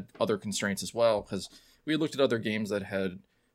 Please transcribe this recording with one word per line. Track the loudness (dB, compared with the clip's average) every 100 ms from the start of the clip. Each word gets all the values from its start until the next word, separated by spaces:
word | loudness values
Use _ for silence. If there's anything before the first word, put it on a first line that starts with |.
| 0 -2
other | 0 0
constraints | -2 -2 -2 -2
as | -4
well, | 2 4 4
'cause | -2 -6 -8 -16 _ _ -2
we |
had | 0
looked | 0
at | 2
other | 2 2
games | 0 -2 0
that | -2
had, | -2 -2 -2 -4 -16 _ _